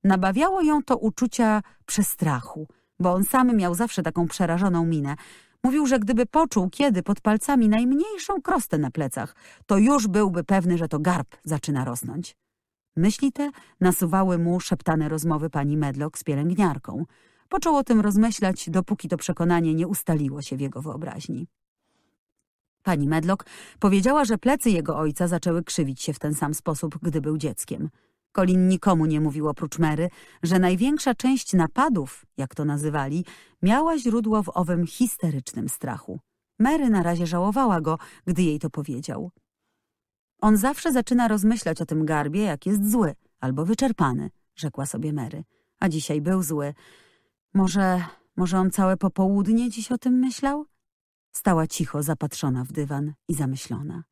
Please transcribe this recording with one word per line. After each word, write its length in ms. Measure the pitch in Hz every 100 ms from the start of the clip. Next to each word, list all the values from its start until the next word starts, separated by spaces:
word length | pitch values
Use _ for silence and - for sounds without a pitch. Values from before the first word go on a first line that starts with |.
Nabawiało 560 | 196 190 190 196 339 381
ją 220 | 311 302
to 140 | - 233
uczucia 640 | 214 - 240 - 220 214 - _ -
przestrachu, 800 | - 202 - 156 131 123 - 156 _ _ _
bo 140 | 180
on 120 | 185
sam 320 | 202 262 247 226
miał 180 | 180
zawsze 280 | 170 233 -
taką 240 | 165 170 170
przerażoną 600 | - 175 170 196 170 165
minę. 280 | 160 139 147 - - _ _
Mówił, 240 | 254 285 285
że 120 | 254
gdyby 280 | 208 233 247
poczuł 440 | 311 330 214 185
kiedy 320 | - 285 185
pod 180 | 175 202
palcami 480 | - 214 - 277 220
najmniejszą 760 | 220 247 277 415 403 320 392
krostę 360 | - 339 - 156
na 120 | 151
plecach, 460 | - 139 - - - - - -
to 120 | 196
już 300 | 220 285 214
byłby 360 | 190 202 175
pewny, 340 | 160 196 175 170
że 100 | 165
to 100 | 147
garb 380 | 151 180 135 -
zaczyna 400 | - 151 - 143
rosnąć. 520 | 131 120 117 139 175 _ _ _ _ _ _ -
Myśli 360 | 185 - 277
te 180 | - 285 - - _
nasuwały 580 | 185 - 170 190 190 175
mu 220 | 170 180
szeptane 480 | - 170 - 160 151
rozmowy 420 | 156 160 156 156
pani 260 | 151 143 151
Medlock 420 | 147 139 147 -
z 60 |
pielęgniarką. 800 | - 139 156 185 190 135 - - - _ _ _ _
Począł 280 | - 339 294
o 80 |
tym 160 | 269 226
rozmyślać, 680 | 208 208 226 214 190 185 -
dopóki 380 | 165 - - -
to 80 | 165
przekonanie 580 | - 175 170 175 165
nie 120 | 160 165
ustaliło 560 | 202 - 156 143 139
się 140 | 139 131
w 40 |
jego 220 | 139 131
wyobraźni. 640 | 156 147 160 - - - 175 _ _ _ _ _ _ _ _ _ _ _ _ _
Pani 260 | - 160 143
Medlock 380 | 160 165 196 - - - -
powiedziała, 460 | 202 196 202 294
że 140 | 254 220
plecy 320 | 247 277 240
jego 280 | 180 147 -
ojca 300 | 156 147 180
zaczęły 340 | 170 180 170
krzywić 400 | 170 - 143 131
się 100 | -
w 60 | 147
ten 160 | 151
sam 200 | 147 147
sposób, 440 | 156 - 156 160 151
gdy 180 | 170 151
był 180 | 143 156
dzieckiem. 520 | 143 107 - - 151 _ _ _ _
Colin 360 | - 185 185 185
nikomu 380 | 185 - 170 156
nie 140 | 151
mówił 280 | 151 147 151
oprócz 300 | 143 156 151
Mary, 300 | 160 151 175 - - _
że 160 | 165 185
największa 560 | 180 180 247 302 -
część 380 | 240 254 262 -
napadów, 720 | 185 165 - 294 214 135 - _ -
jak 180 | 135
to 100 | -
nazywali, 600 | 156 147 151 147 135 156 180 - - _
miała 360 | 185 247 320 320
źródło 440 | 240 226 220 214
w 60 | 180
owym 380 | - 175 175 170
histerycznym 840 | - 247 - 165 139 - - -
strachu. 520 | - - 113 - - _ _ _ _
Mary 320 | 233 311 262
na 120 | 202
razie 240 | 175 170 170
żałowała 540 | 175 190 214 254 175
go, 180 | 156 160 - - -
gdy 160 | 170
jej 160 | 180 151
to 120 | 151
powiedział. 600 | - 147 127 160 - 180 _ _ _ _ _ _ _ _ _ _ _
„On 160 | 208 214
zawsze 360 | 233 294 339
zaczyna 360 | 254 - 247 233
rozmyślać 520 | 214 208 226 - 165
o 60 | 170
tym 200 | 156 156
garbie, 360 | 156 147 170
jak 240 | 208 147 -
jest 240 | 202 202
zły 240 | 233 175 - _ _
albo 240 | 131 135
wyczerpany”, 640 | 165 220 269 220 139 123 - _ _ -
rzekła 300 | 156 - 135
sobie 260 | - 156
Mary. 320 | 147 113 151 - _ _ _
„A 80 | 190
dzisiaj 320 | 156 - 151
był 220 | 147 190
zły. 320 | 156 156 143 143 - - _ _ _ _ _
Może, 500 | 196 185 185 190 180 165 - _ -
może 220 | 180 185
on 120 | 185
całe 260 | - 190 190
popołudnie 760 | 196 - 190 202 196 226 240
dziś 220 | 214 214
o 60 | 247
tym 160 | 254
myślał?” 520 | 254 262 233 277 285 302 _ _ _ _ _ _
Stała 340 | - - 170 160
cicho, 360 | - 170 147
zapatrzona 600 | 147 151 151 - 147 127
w 80 | 127
dywan 400 | - 143 143 147 151 -
i 60 |
zamyślona. 720 | 156 135 135 - 117 147 170 165